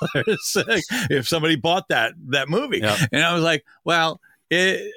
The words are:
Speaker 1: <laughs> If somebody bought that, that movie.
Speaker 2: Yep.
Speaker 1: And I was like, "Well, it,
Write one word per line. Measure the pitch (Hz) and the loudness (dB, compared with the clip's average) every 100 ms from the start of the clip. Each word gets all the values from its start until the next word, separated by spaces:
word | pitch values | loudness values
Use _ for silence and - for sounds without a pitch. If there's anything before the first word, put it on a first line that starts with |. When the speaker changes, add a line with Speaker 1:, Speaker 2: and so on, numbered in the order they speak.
| - | -4
Speaker 1:
<laughs> | 147 127 208 - 202 147 220 - 247 170 | -2 0 -2 -2 -2 0 -2 -2 -4 -2
If | 143 123 | -2 0
somebody | 165 156 156 | 0 0 0
bought | 165 185 - | 0 0 0
that, | 143 113 - 135 | 0 0 -4 -4
that | 139 135 | -2 0
movie. | 185 277 180 | -2 -2 0
Speaker 2:
Yep. | 107 104 139 | 0 0 0
Speaker 1:
And | 139 | 2
I | 170 | 2
was | 175 | 2
like, | 165 156 - _ | 2 0 -4 _
"Well, | - 165 160 156 _ _ - | 0 2 0 -2 _ _ -2
it, | 170 185 185 202 | 2 2 0 -4